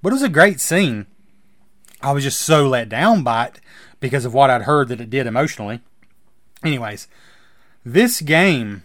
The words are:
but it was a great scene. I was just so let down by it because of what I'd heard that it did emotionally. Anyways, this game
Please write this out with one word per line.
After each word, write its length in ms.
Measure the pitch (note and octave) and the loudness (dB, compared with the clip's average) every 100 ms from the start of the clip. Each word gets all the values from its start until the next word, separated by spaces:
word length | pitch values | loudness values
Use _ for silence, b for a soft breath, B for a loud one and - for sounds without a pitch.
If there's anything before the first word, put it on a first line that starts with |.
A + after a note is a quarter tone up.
but 80 | F#3 | 0
it 40 | |
was 100 | C4+ | 0
a 60 | C4+ | 0
great 300 | D#3 G3 E3+ | 4 4 4
scene. 460 | - E3+ F#3 A2 G2+ - _ - - _ - _ _ _ | -2 0 0 -2 -10 -18 _ -20 -20 _ -20 _ _ _
I 100 | C#3 | -4
was 120 | C#3 | -2
just 180 | C#3 - | -2 -6
so 260 | - D#3 C#3+ | 2 2 4
let 220 | B2+ A2+ | 0 -2
down 320 | A2 F#3+ A3 | -2 2 2
by 220 | B2 A2+ B2 | 0 -2 -4
it 160 | - b b b b | -8 b b b b
because 260 | C3 C#3 B2 | -4 -4 -2
of 80 | |
what 160 | A#2+ C#3 | 2 4
I'd 140 | B2+ | 4
heard 240 | - D3 C3 | 0 0 0
that 140 | A#2 | -6
it 100 | A#2 | -6
did 160 | C3 A#2+ | -4 -2
emotionally. 540 | A2+ D#3 - G#2 A#2+ - _ _ _ - - _ _ | -2 -2 -4 -10 -12 -16 _ _ _ -20 -20 _ _
Anyways, 440 | D#3+ C#3 A2+ G#2 - b b b b b b b B2 | -6 -6 -6 -12 -18 b b b b b b b -2
this 360 | C3 A#3+ - | 2 2 0
game 600 | D3+ D#3 G3 D3 A2 G2+ | 0 4 4 2 -4 -10